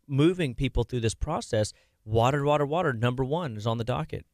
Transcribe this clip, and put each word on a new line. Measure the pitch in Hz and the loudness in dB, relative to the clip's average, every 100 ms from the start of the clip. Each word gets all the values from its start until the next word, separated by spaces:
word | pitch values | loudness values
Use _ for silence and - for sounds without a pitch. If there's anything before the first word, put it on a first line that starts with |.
| - | -4
moving | 139 156 185 151 117 | 4 4 4 -2 -2
people | 131 - 117 | -2 0 -2
through | 123 | -2
this | 113 - | -6 -6
process, | - 180 - 107 107 - _ _ 107 | -6 -6 -2 0 0 -4 _ _ -2
water, | 113 120 147 143 | 2 4 4 2
water, | 147 143 | 2 2
water, | 160 170 | 0 0
number | 117 120 127 131 | 2 0 0 -2
one | 156 165 107 | -2 -4 -4
is | 110 | -2
on | 113 | -2
the | |
docket. | 110 131 156 - - | -2 -4 -4 -8 -12